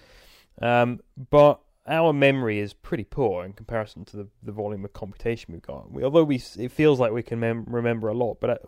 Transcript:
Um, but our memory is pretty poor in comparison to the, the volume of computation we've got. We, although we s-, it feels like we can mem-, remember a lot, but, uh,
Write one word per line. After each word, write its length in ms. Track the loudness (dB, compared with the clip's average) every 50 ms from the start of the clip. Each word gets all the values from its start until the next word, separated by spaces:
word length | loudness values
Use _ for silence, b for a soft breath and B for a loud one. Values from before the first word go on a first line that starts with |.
| b b b b b b b b b b _ -4
Um, 400 | 0 2 4 4 4 2 0 -6 -12 _ _ -18 -6 2
but 300 | 6 8 8 8 6 2 _ _ _ _ _
our 260 | -4 0 2 2 2
memory 480 | 4 4 4 4 4 2 0 -2 -2 -2
is 140 | -4 -4 -8
pretty 300 | _ -10 -8 -8 -8 -8
poor 400 | -8 -4 -2 -2 -2 -2 -4 -8
in 100 | -10 -14
comparison 500 | -18 -12 -8 -6 -6 -6 -8 -12 -18 -18
to 120 | -16 -14 -16
the, 100 | -16 -16 _ _
the 100 | -16 -12
volume 320 | -10 -8 -8 -8 -8 -8 -10
of 80 | -12
computation 600 | -12 -14 -14 -14 -14 -8 -6 -6 -6 -6 -8 -14
we've 100 | -16 -16
got. 280 | -14 -14 -14 -14 -14 -14
We, 140 | -8 -4 -2
although 180 | 4 4 4
we 140 | 4 4 0
s-, 200 | -2 -4 -10 -10
it 140 | -10 -10 -6
feels 300 | -2 2 4 4 4 4
like 120 | 2 0
we 100 | 0 -4
can 180 | -4 -6 -4 -2
mem-, 240 | -2 -2 -2 -4 -6
remember 420 | -6 -4 -2 0 0 -2 0 -2 -4
a 60 | -2
lot, 260 | -2 -2 -2 -2 -2
but, 100 | -2 -2
uh, 80 | -2 -4 -6